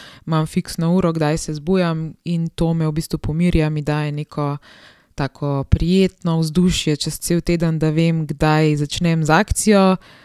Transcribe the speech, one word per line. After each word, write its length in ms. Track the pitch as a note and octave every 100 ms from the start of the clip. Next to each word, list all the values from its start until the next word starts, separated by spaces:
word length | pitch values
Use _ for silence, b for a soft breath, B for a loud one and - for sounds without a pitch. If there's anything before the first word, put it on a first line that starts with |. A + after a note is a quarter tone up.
| B B -
imam 220 | D#3+ D#3
fiksno 400 | - - - E3 F3+
uro, 160 | F3+
kdaj 240 | E3 D3+ D#3
se 160 | -
zbujam, 600 | D3+ D3+ F#3+ F3 D#3+ D#3+ -
in 240 | - E3+ E3
to 240 | - E3
me 140 | E3 D#3
v 40 |
bistvu 280 | D3+ - D#3
pomirja, 480 | - D#3 F3 E3+ D#3
mi 160 | D3+ D3
daje 260 | D3+ D3+
neko 460 | D3 D3+ - D3 C#3+ b b b b b -
tako 480 | C#3 - C#3+ C#3 C3+
prijetno 680 | - E3 F#3 F#3 - F3 E3
vzdušje 560 | D#3+ D#3 F#3 E3+ - D3
čez 240 | - -
cel 260 | - F3 E3
teden, 320 | F3 E3+ D#3+
da 140 | D#3
vem, 320 | D#3 E3 E3 D3+
kdaj 500 | D3 D#3 D3+ D#3 D3
začnem 480 | D3 - F3 D#3+
z 140 | D#3 D#3+
akcijo, 480 | G#3 - - G3+ F#3+ F#3 b b